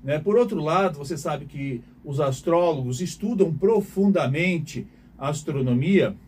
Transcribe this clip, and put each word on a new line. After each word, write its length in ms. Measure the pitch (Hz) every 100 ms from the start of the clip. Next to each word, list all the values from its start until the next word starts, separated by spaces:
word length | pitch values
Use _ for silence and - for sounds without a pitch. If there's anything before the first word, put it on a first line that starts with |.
né? 140 | 135 151
Por 180 | 175
outro 240 | 226 240 180
lado, 380 | 151 175 196 143
você 180 | 135
sabe 300 | 156 160 147
que 340 | 127 143 139 120 - -
os 160 | 147 139
astrólogos 800 | 139 131 - 170 175 147 123 127
estudam 520 | 180 - 208 214 170
profundamente 1300 | 139 196 220 190 - 196 175 131 147 180 175 156 117 - - -
a 140 | - 139
astronomia 880 | 143 - 135 127 120 160 196 113 98